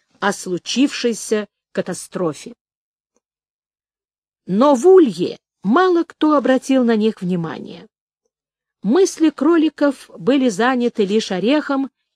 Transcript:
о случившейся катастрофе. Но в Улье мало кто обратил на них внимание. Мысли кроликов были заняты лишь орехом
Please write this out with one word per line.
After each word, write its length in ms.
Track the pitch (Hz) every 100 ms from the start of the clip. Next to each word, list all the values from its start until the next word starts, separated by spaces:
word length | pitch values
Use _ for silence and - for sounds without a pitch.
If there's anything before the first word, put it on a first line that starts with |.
| _ _
о 120 | 202
случившейся 1160 | - 190 175 - 233 285 - 240 214 - 214 202 _ _
катастрофе. 800 | - 180 175 - 196 170 147 - - _ _ _ _ _ _ _ _ _ _ _ _ _ _ _ _ _ _ -
Но 280 | 196 294
в 120 | 254 349
Улье 520 | 381 269 151 - - _ _
мало 420 | 185 302 370 339
кто 320 | 311 - 311 285
обратил 480 | 233 262 - 269
на 120 | 233 220
них 240 | 220 -
внимание. 640 | 180 180 160 127 - - 220 _ _ _ _ _ _ _ _ _
Мысли 460 | 185 330 392 - 311
кроликов 800 | - 294 339 302 - 285 277 - -
были 320 | 175 277 254
заняты 560 | 185 240 254 240 -
лишь 260 | 190 214 -
орехом 580 | 185 208 294 277 277 269 _ _